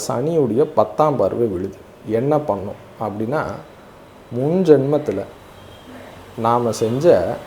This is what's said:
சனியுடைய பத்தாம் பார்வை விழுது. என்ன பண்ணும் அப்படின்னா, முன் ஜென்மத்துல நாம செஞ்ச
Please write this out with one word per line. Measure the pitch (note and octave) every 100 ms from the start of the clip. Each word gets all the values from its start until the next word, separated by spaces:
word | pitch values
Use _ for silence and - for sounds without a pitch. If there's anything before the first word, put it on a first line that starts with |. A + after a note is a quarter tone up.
| -
சனியுடைய | A#2+ C#3+ E3+ C3 A2
பத்தாம் | D3+ - G#2+ - D3+ C#3
பார்வை | F#2+ G2+ A#2
விழுது. | F#2 F#2+ F#2+ - - -
என்ன | A2 C3+ D3+
பண்ணும் | - G2+ F#2+ G2 - -
அப்படின்னா, | A2 G2+ A2 D#3 F#2+ G2+ - - - - - - -
முன் | A#2+ C#3 F3+
ஜென்மத்துல | F3 D3 C3+ D3 C#3+ G2 - - - - - - - - - - - -
நாம | A2+ A#2+ A#2+
செஞ்ச | G#2+ A2 B2 E3 A#2 F2 B2